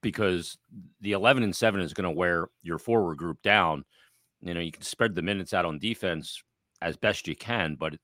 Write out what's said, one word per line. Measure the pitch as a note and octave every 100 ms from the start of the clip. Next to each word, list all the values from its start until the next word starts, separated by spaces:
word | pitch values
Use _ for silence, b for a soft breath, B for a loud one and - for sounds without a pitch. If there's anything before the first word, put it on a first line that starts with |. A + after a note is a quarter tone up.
because | A2 A2 G2 F2 E2+ - _ A2 - _
the | G2+
eleven | G2 A2+ C3
and | G#2+ -
seven | A2+ G2
is | D#2+
gonna | F2 F2+
wear | D#2+ F2 E2+ E2+ _
your | E2 D#2+
forward | - A#2 F2 D2+
group | E2+ C#2+
down. | G2+ G#2 E2+ D2 - b b b b _
You | F2
know, | F2
you | E2
can | -
spread | - - A2+
the | F2
minutes | E2+ G2 F2+
out | F#2
on | E2+ D2+
defense | G#2+ A2+ F#2 D#2+ C#2+ - _ _ _ -
as | E2 D#2
best | G#2+ - E2
you |
can, | - - A#2 E2 C#2+
but | D#2 D2+